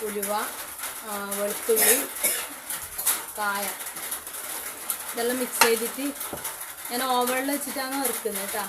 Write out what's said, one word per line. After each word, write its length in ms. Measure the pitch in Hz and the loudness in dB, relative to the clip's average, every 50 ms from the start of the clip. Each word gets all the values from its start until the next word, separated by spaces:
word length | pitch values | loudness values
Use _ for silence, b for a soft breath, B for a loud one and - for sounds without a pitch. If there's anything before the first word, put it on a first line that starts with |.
| 220 | -6
ഉലുവ, 240 | 214 202 208 202 202 208 214 240 277 - - - - - - - - - - - | -4 -4 -2 0 0 0 0 0 -2 -6 -8 -10 -10 -8 -8 -8 -8 -8 -8 -8
ആ, 60 | 220 208 202 202 196 202 | -6 -4 -4 -4 -4 -2
വെളുത്തുള്ളി, 580 | 202 202 208 202 - - - 226 214 214 214 240 277 277 - - - - - - - - - - - - - - - - - - - - - - - - - - | 0 0 0 0 -2 4 6 6 8 10 8 8 6 4 -2 -4 0 0 0 0 0 -2 -6 -8 -10 -6 -6 -6 -6 -6 -6 -6 0 2 2 2 2 -2 -6 -4
കായം, 400 | - 208 202 202 202 202 185 - - - - - - - - - - - - - - - - - - - - - - - - - - - - | 0 0 0 2 0 -2 -2 -4 -6 -8 -8 -8 -8 -6 -6 -6 -6 -6 -8 -10 -8 -8 -6 -6 -6 -6 -8 -8 -8 -6 -6 -6 -4 -4 -6
ഇതെല്ലാം 280 | - 240 233 240 254 262 254 | -2 0 0 2 2 0 0
മിക്സ് 180 | 240 - - - | -2 4 4 6
ചെയ്തിട്ട് 420 | 233 226 214 226 226 - 262 269 285 269 - - - - - - - - - - - - - - - | 6 6 4 2 -2 -2 -2 -2 -2 -2 -4 -6 -6 -6 -6 -6 -6 -6 -6 -10 -10 -10 -10 -6 -2
ഞാൻ 140 | 240 247 262 262 254 | 0 0 4 4 6
ഓവനിൽ 340 | 247 247 240 254 262 269 277 285 | 6 6 6 4 2 2 2 0
വെച്ചിട്ടാണ് 400 | 285 - 262 - 277 262 262 269 277 277 | 0 0 -2 -2 -2 -2 0 0 0 2
വറുക്കുന്നത് 480 | 233 226 - - 214 196 196 196 202 - | 2 0 0 -2 -2 -2 -2 -4 -2 -2
ട്ടാ. 100 | 214 202 | -2 -2